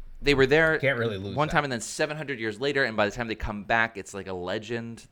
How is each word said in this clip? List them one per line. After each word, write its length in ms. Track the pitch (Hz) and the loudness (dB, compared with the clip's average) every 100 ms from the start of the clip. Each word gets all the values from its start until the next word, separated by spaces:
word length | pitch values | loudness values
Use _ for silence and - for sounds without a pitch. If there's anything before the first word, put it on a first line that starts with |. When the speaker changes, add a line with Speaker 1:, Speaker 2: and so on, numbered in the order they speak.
| - - | -10 0
Speaker 1:
They 120 | 135 | 4
were 100 | 135 | 6
there 340 | 131 151 160 156 | 8 6 6 4
Speaker 2:
Can't 200 | 135 123 | 0 0
really 180 | 113 98 | -2 -2
lose 180 | 98 | -4
Speaker 1:
one 140 | 123 151 | -2 0
Speaker 2:
that. 40 | |
Speaker 1:
time, 100 | 160 | 2
and 80 | 143 | 0
then 80 | 117 | -4
seven 340 | - - 151 | -6 -4 -4
hundred 240 | 151 143 123 | -4 -8 -4
years 220 | 110 101 | -4 -2
later, 240 | 139 139 | 0 0
and 100 | 127 | 0
by 120 | 107 104 | 2 0
the 40 | |
time 160 | 113 113 | 0 -4
they 80 | |
come 300 | 107 113 104 | -4 -4 -4
back, 320 | 98 113 113 98 | 0 2 2 -4
it's 160 | - | -10
like 140 | 98 92 | -10 -6
a 80 | |
legend 720 | 92 90 110 107 117 117 113 - | -6 -4 -4 -4 -6 -6 -12 -10